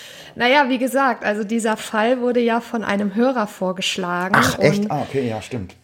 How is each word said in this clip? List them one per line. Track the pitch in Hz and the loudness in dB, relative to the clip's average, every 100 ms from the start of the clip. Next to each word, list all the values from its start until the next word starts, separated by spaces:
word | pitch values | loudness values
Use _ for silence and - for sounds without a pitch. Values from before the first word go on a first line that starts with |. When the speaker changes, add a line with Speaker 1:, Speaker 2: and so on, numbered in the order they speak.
| - - - - | -20 -20 -18 -2
Speaker 1:
Naja, | 240 277 269 | 4 4 4
wie | 254 | 2
gesagt, | 254 240 269 233 - | 0 2 0 0 -2
also | 208 | -2
dieser | 208 233 220 220 | 0 0 0 -2
Fall | - 220 226 254 | -2 0 2 2
wurde | 240 240 | 2 2
ja | 233 233 | 2 0
von | 233 226 | -2 -4
einem | 202 202 208 190 | -2 0 0 2
Hörer | 247 254 208 | 2 2 -2
vorgeschlagen | - 185 185 - - 180 175 185 - | -4 -4 -2 -4 -4 -2 -2 2 2
Speaker 2:
Ach, | 247 - | 2 4
echt? | - 202 | 2 4
Speaker 1:
und | 208 | 0
Speaker 2:
Ah, | 147 | -2
okay, | 120 135 123 | -2 -2 -2
ja, | 110 | -4
stimmt. | - 123 90 - | -6 -8 -8 -14